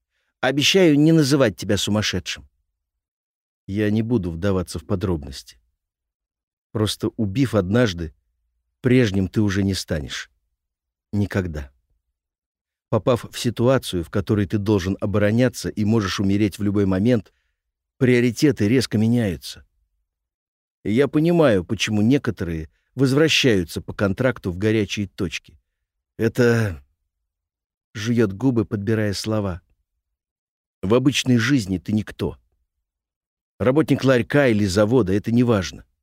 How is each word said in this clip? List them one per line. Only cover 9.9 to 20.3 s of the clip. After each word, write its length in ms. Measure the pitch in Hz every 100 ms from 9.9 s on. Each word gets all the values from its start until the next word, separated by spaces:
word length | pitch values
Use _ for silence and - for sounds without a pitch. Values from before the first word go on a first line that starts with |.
| 80 65 - - _ _ _ _ _ _ _ _
Никогда. 580 | 104 98 104 90 76 69 _ _ _ _ _ _ _ _ _ _ _ _
Попав 380 | 113 135 117 -
в 80 | -
ситуацию, 640 | 123 107 117 131 - 90
в 80 | 80
которой 360 | 104 - 104 101
ты 120 | 107
должен 380 | 98 104 90 95
обороняться 680 | 104 101 104 113 123 - 87
и 160 | -
можешь 340 | 104 113 95 -
умереть 400 | 98 101 104 -
в 60 |
любой 200 | 101 101
момент, 480 | 98 92 110 120 - _ _ _ _ _ _ -
приоритеты 680 | 127 123 123 110 151 - 104
резко 320 | 127 - 107
меняются. 640 | 113 120 107 80 - - - _ _ _ _ _ _